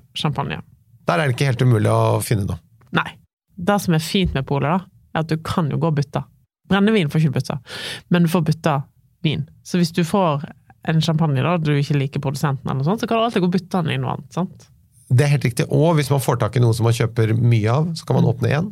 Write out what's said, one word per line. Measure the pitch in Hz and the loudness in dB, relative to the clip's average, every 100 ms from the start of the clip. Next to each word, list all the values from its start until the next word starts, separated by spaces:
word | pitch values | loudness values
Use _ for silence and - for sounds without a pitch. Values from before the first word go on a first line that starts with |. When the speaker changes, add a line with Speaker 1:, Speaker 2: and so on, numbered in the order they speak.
| - - | -8 -4
Speaker 1:
champagne. | 151 139 143 78 - - _ _ - | -2 -2 -4 -6 -10 -20 _ _ -2
Speaker 2:
Der | 170 | 0
er | 147 | 0
det | 120 | 0
ikke | 139 | 0
helt | 120 | 2
umulig | 131 110 107 | 2 4 4
å | 113 110 113 | 2 2 0
finne | - 98 101 | 0 -2 -2
noe. | - - _ _ | -6 -12 _ _
Speaker 1:
Nei. | 165 - - _ _ _ - | -4 -4 -6 _ _ _ -6
Det | 175 202 | -2 0
som | 190 | 2
er | 156 | 0
fint | - 202 175 | 0 0 0
med | 135 135 | -2 -4
polet, | 139 139 | -2 0
da, | 185 - _ _ | -2 -4 _ _
er | 160 160 | -6 -4
at | |
du | 160 | -4
kan | - - 147 | -4 -4 -2
jo | 135 | -2
gå | 160 | -2
og | 147 | 0
bytte. | 139 - - _ _ _ - | -2 -4 -8 _ _ _ -2
Brennevin | 196 202 220 147 | 2 4 2 2
får | 160 156 | 2 0
ikke | 123 | 0
bytte, | - 151 - - - - - | -4 -6 -10 -14 -12 -12 -2
men | 175 | 2
du | 165 | 2
får | 180 156 | 2 0
bytte | 160 165 143 - _ _ _ | 0 0 0 -4 _ _ _
vin. | 160 123 139 - - | -4 -4 -6 -12 -6
Så | 180 | -2
hvis | 165 | 0
du | 180 165 | 0 0
får | 208 175 139 156 - _ _ - | 2 2 0 -6 -16 _ _ -2
en | 160 | 0
champagne | 160 156 160 135 | 2 2 0 0
da, | 139 175 | 0 0
du | 151 143 | 0 0
ikke | 143 147 | 0 0
liker | 135 143 | -2 -4
produsenten | 139 139 151 135 - | -6 -4 -4 -4 -4
eller | 135 | -4
noe | 139 | -2
sånt, | 226 | -2
så | 240 | -2
kan | 226 | -2
du | 233 | 0
alltid | 226 | 0
gå | 180 | 0
og | 185 | 0
bytte | - 185 | -2 -4
den | 160 | -2
i | 131 | -2
noe | 123 - | -4 -6
annet, | - | -8
sant? | - 190 - - _ _ _ - | -6 -6 -8 -20 _ _ _ 0
Speaker 2:
Det | 123 147 | 2 4
er | |
helt | 143 | 2
riktig. | 131 120 - | 0 -2 -2
Og | 135 160 156 | 2 2 2
hvis | 139 | 2
man | 143 | 0
får | 139 127 | 0 0
tak | - 127 | 0 2
i | |
noe | 120 110 | 2 2
som | 113 | 2
man | |
kjøper | 117 117 - 110 117 | 2 0 0 0 2
mye | 120 117 104 | 2 4 2
av, | 135 170 165 | 0 0 -4
så | - | 0
kan | - | 2
man | 165 | 2
Speaker 1:
Mm. | |
Speaker 2:
åpne | - 117 | 2 0
en, | 139 208 | 0 -2